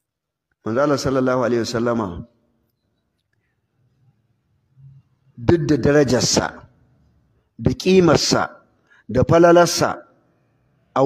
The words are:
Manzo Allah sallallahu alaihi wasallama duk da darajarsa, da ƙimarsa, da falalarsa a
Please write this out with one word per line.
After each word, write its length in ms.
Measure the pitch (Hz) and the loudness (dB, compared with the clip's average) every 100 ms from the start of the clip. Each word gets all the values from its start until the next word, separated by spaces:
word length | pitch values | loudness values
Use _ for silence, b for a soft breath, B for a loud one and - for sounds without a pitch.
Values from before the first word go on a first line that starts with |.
| _ _ _ _ _ _ 107 | _ _ _ _ _ _ -6
Manzo 140 | 120 | -2
Allah 160 | 147 135 | 0 0
sallallahu 420 | 139 131 127 127 | -2 -2 0 -2
alaihi 180 | 117 120 | -2 -2
wasallama 640 | 110 117 120 117 95 80 - _ _ _ _ _ _ _ _ _ _ _ _ _ _ _ _ _ _ _ _ _ _ _ _ _ - - _ _ _ - | -4 -4 -4 -4 -6 -10 -16 _ _ _ _ _ _ _ _ _ _ _ _ _ _ _ _ _ _ _ _ _ _ _ _ _ -20 -20 _ _ _ -6
duk 240 | 117 170 143 | 0 0 0
da 60 | 143 | -2
darajarsa, 880 | 143 143 131 120 - - 87 - - _ _ _ _ _ _ _ _ - | 2 2 2 0 -2 -2 -4 -10 -20 _ _ _ _ _ _ _ _ -6
da 120 | 113 | -6
ƙimarsa, 880 | 131 185 190 170 135 - - 80 - _ _ _ _ - | -2 2 2 4 2 0 -4 -4 -10 _ _ _ _ -6
da 140 | 117 | -4
falalarsa 800 | 127 165 175 175 170 - 123 - - _ _ _ _ _ _ _ _ | 2 4 6 6 4 0 -4 -6 -14 _ _ _ _ _ _ _ _
a 60 | 127 | 0